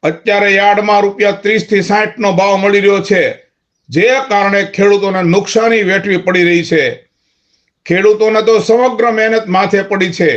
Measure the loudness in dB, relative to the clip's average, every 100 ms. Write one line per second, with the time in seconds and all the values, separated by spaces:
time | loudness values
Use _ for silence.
0 | -4 -4 -2 0 0 2 2 0 2 0
1 | 0 0 -2 -2 -2 -2 0 -2 0 -2
2 | -2 -4 -2 0 0 0 2 2 2 0
3 | 0 0 0 -4 _ _ _ _ _ 0
4 | 0 0 0 -2 0 -2 -2 0 2 2
5 | 0 -2 0 0 0 0 2 0 0 -2
6 | -2 -2 0 0 2 0 0 -2 -2 -6
7 | _ _ _ _ _ _ _ _ -4 0
8 | 2 2 2 2 2 0 2 2 2 0
9 | -2 0 0 -2 -2 -2 0 -2 -2 -4
10 | -4 0 0